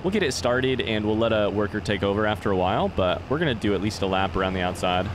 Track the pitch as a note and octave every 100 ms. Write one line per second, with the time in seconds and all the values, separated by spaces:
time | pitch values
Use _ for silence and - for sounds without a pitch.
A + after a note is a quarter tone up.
0 | F3+ G#3 E3 B2 B2 B2 C3 B2+ - A2
1 | G#2 G#2+ A#2 A2 G#2 G2 G#2 A2 F#2 G#2
2 | G2+ G2+ G#2+ G#2 G#2+ F#2+ F2+ A2+ G3 F3
3 | F#2 D#2+ F2+ C#3 E3+ A2+ G#2 G2 G2+ -
4 | G2 F#2+ F#2+ F#2 F#2 F#2 F2+ F2+ F#2+ F2+
5 | F#2